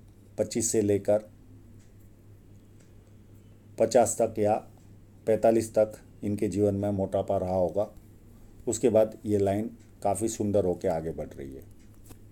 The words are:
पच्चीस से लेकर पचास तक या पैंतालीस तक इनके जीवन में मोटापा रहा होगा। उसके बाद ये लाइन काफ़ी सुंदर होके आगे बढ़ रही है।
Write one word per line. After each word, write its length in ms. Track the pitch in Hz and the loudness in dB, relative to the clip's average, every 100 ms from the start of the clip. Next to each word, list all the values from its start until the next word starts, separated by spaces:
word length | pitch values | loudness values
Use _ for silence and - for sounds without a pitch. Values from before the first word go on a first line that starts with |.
| - - - - | -20 -20 -10 -6
पच्चीस 340 | 101 120 104 | -4 -4 0
से 100 | 113 | 0
लेकर 420 | 104 101 101 104 - - - - - - - - - - - - - - - - - - - - - - - - - - | 2 2 2 0 -2 -20 -20 -20 -20 -20 -20 -20 -20 -20 -20 -20 -20 -20 -20 -20 -20 -20 -20 -20 -20 -20 -20 -20 -10 -2
पचास 380 | 113 127 113 - | 2 4 4 0
तक 160 | 117 - | -2 0
या 140 | 104 113 - - - - - - - | 0 0 -4 -20 -20 -20 -20 -6 -2
पैंतालीस 460 | 107 113 113 110 | 2 4 2 2
तक 240 | 110 107 - - - | 0 0 -2 -20 -10
इनके 240 | 104 104 107 | -6 -4 -2
जीवन 260 | 90 104 98 | 0 0 0
में 140 | 101 | -2
मोटापा 460 | 101 95 98 98 98 | -2 -2 -2 -2 -2
रहा 180 | 90 95 | 0 0
होगा। 340 | 87 87 107 - - - - - - - - | 0 0 -4 -8 -20 -20 -20 -20 -20 -10 -6
उसके 220 | 107 127 | 0 2
बाद 280 | 107 110 - 107 | 4 2 -2 -2
ये 120 | 104 | 0
लाइन 300 | 98 101 117 - - - | 2 0 -4 -10 -20 -6
काफ़ी 240 | 101 98 110 | -4 -2 -4
सुंदर 360 | - 107 101 90 | -2 0 0 0
होके 220 | 85 92 | 0 -2
आगे 240 | 82 80 | -2 -4
बढ़ 180 | 80 73 | -8 -10
रही 240 | - 69 | -14 -16
है। 100 | 67 - - - - - - - | -16 -20 -20 -20 -20 -20 -20 -20